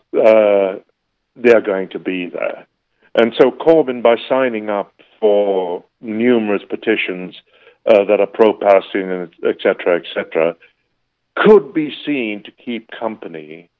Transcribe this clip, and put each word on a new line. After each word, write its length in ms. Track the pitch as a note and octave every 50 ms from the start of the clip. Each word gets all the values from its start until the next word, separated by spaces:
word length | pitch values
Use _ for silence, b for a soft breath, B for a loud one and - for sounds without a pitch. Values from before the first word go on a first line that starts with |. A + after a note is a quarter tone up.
| _ _ - F3+
uh, 600 | C3 A2 A2 A2 G#2+ G#2 G2+ G2+ G2 F#2+ G2 - _ _ _ _ _ _ _ _ _ _ _
they 180 | B2+ A#2+ B2 A#2
are 80 | G#2+
going 280 | G2+ G#2 F#2+ F#2+ F#2 F2
to 100 | - F2+
be 280 | - - F#2 F#2 F2 E2
there. 380 | - - - - - - - _ _ _ _ _ _ _ _ _ -
And 220 | - A#2 A#2 A2 -
so 120 | C#3 B2
Corbyn, 500 | B2 - - D#3 E3 D#3+ D3 C3 B2+ B2
by 160 | A2 A#2 A#2 A2 - -
signing 420 | C3+ C3 C3 B2 A2+ G#2+ G#2+ G#2+
up 240 | G#2 G2+ F#2+ _ _ _ _ _ _ -
for 640 | A2 G#2+ G#2 G#2 G2+ G2 G2 F#3+ F#2 F2 F2 - - _ _ _
numerous 640 | - A2+ G#2+ A2 A#2 B2 B2 A2+ G#2+ G#2 G2+ F#2+ - -
petitions, 720 | - - - A#2 G#2+ - - - F#2 F2+ F#2 F2+ - - _ b b b b b b b -
uh, 180 | - A2 G2+ G2+
that 140 | F#2 G#2 G2
are 60 | G2+
pro-Palestinian, 1040 | - - - A2+ G#2+ G2+ - G#2 G2+ G2 F#2+ - - - G2+ F#2+ F#2 F#2 F2+ F2+ E2 _ _ -
et 180 | A2 G2+ -
cetera, 380 | - G2+ F#2 - - F#2+ F2 E2+
et 80 | - -
cetera, 440 | - G2+ F#2+ - - E2 D#2+ E2+ E2+ _ b b b b b b _ _ _ _ _ _ _ _ -
could 360 | - - G3 G#3+ G3 D3 C#3
be 220 | - D#3+ D3+ C#3+ - - -
seen 380 | D3 D3 C3+ A#2 G#2+ G#2 G2+ -
to 80 | -
keep 380 | _ _ - B2 A#2+ A2+ A2+ _
company, 800 | - - A#2 A2 G#2+ - - F#2 E2 D#2+ D2+ D2+ D#2 E2+ F2 _ _ _